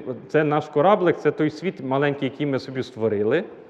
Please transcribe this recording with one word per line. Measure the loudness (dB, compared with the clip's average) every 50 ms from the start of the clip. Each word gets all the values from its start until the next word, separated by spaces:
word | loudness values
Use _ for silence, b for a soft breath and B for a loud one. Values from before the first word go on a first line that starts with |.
| 0 -4 -10 -10 -6 0
це | 0 2 2
наш | 2 2 0 -2
кораблик, | 0 2 4 4 6 6 4 4 2 2
це | 2 0 0
той | 0 2 0 -2
світ | -2 -4 -6 -6 -6 -6 -4
маленький, | -2 0 2 2 0 0 -2 -4 -6
який | -4 -4 -2
ми | -2 -2 -2
собі | -4 -6 -6 -6 -6
створили, | -6 -4 -2 -2 0 0 0 2 2 2 0 0 -4 -10 -18 B B